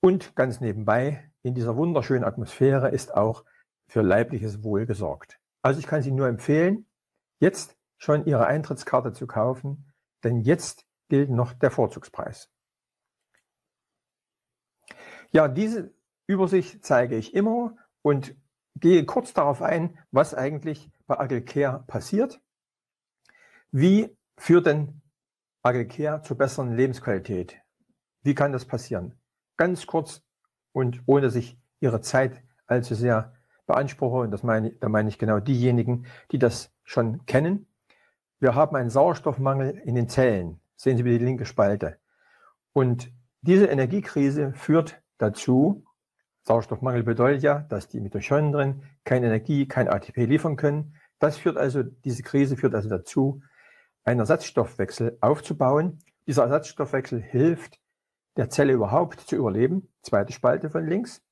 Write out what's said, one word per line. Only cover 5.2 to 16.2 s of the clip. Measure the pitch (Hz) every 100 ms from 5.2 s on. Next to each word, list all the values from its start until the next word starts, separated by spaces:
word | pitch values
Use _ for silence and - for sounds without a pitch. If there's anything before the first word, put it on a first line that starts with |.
| - - _ _
Also | 127 139
ich | 143
kann | 156
Sie | 127
nur | 135 135
empfehlen, | 113 - 147 175 214 - _ _ _ _ _
jetzt | 170 196 - _ _ _
schon | - 151 151
Ihre | 135 117
Eintrittskarte | 147 151 135 - 127 123
zu | - 127
kaufen, | - 113 131 139 139 - _ _ _
denn | 120 120
jetzt | 110 165 - - _ _ _
gilt | 139 143
noch | 123 120
der | - 135
Vorzugspreis. | - 110 - - - - - - _ _ _ _ _ _ _ _ _ _ _ _ _ _ _ _ _ _ _ _ _ _ _ _ - - - -
Ja, | 156 151
diese | 131 214 226 170 _ _ _